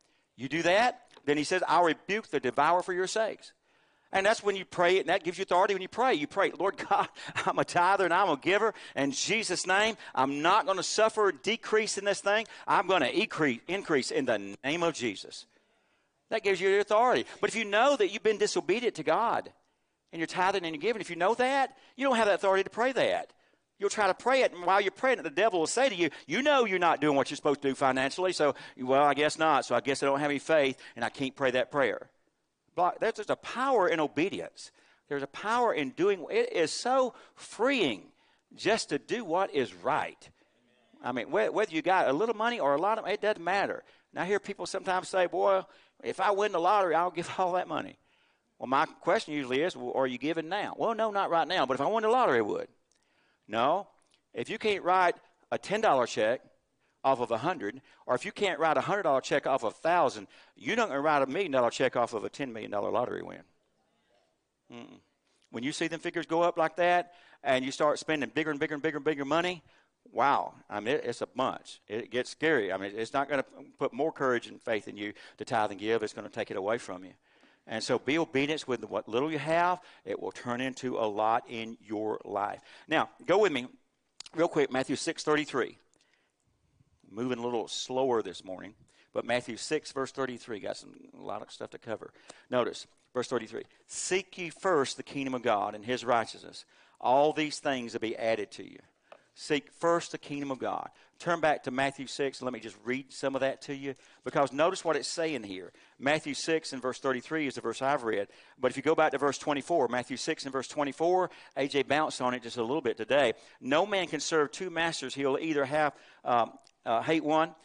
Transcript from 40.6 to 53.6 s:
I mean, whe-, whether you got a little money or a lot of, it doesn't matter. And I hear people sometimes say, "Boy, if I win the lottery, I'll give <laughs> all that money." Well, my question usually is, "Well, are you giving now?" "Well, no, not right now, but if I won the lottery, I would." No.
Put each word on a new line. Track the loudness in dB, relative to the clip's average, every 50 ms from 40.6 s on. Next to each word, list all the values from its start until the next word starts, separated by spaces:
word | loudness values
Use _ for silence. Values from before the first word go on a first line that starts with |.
| _ _ _ _ _ _ _ -10 -8
I | -6 -4
mean, | -4 -4 -2
whe-, | 0 0 0 0
whether | 0 -2 -2 -2 -2
you | -2
got | 0 2 2 4 4 2
a | 2
little | 2 0 -2 -2
money | -2 -2 -2 -2 0
or | 0 2 2
a | 2
lot | 2 0 0 -2
of, | -2
it | -4 -4 -2 0
doesn't | -2 -2 -2 -2
matter. | -2 0 0 0 -2 -4 -6 -10 _ -20 _ _ _ -8
And | -6 -2
I |
hear | 0 -2 -2
people | -2 -4 -10 -8 -8
sometimes | -6 -6 -6 -2 0 -2 0 -2 0
say, | 2 2 2
"Boy, | 2 2 2 2 4 4 2 0 -4 -16 -20 _ _ _ _ -8
if | -6 -4 0
I | 2 2 2
win | 2 2 2 2
the | 2
lottery, | 4 4 4 4 4 4 2
I'll | 2 2 0
give | -2 -4 -8 -6 -2
<laughs> | -2
all | 0 0 0
that | -2 -2 -2
money." | -4 -6 -6 -8 -14 _ _ _ _ _ _ _ _ _ _ _ _ -12
Well, | -4 0
my | 2 2 2 2 -2 -6 0
question | 2 2 2 0 -2 -6
usually | -6 -4 -2 0 0
is, | 0 0 -2
"Well, | -6 -8 -4 -2
are | 0 0
you | 0 -2 -4
giving | -4 -4 -4 -4 -4 -6
now?" | -6 -6 -6 -6 -6 -2
"Well, | -2 -2 0
no, | 0 -2 -2
not | 0 -2 -2 0
right | 2 0 0 0
now, | 0 0 2
but | 0 0
if | 0
I | 0
won | 0 0 2 2
the | 2
lottery, | 4 4 4 4 4 4
I | 2
would." | 2 -2 -4 -6 -10 _ _ _ _ _ _ _ _ _ _ _ _ _ _ _ -6
No. | 0 2